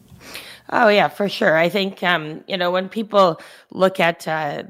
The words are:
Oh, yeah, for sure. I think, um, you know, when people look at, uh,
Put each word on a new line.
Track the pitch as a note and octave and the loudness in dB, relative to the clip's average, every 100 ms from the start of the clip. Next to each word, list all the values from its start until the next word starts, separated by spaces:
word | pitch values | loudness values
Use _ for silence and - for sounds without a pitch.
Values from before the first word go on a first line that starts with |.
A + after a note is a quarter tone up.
| _ - - - - - _ | _ -20 -20 -18 -18 -20 _
Oh, | - A3+ | 2 4
yeah, | G#3 D3 | 4 2
for | - G3+ | 0 -6
sure. | - G3+ | 0 0
I | D#3+ E3+ | 2 2
think, | G3 G3 F#3+ | 0 -4 -4
um, | F3+ E3+ D3+ D#3+ - | -2 -2 -2 -12 -8
you | F3+ | -4
know, | F3 | -2
when | F3+ F#3+ | -2 -4
people | A3+ G#3 G3+ F#3 D#3+ - - _ | -8 -2 4 4 2 -10 -20 _
look | - F#3 F#3 | 0 0 2
at, | E3+ E3+ E3+ | -2 -2 -6
uh, | D#3 D3+ D#3 | -6 -6 -8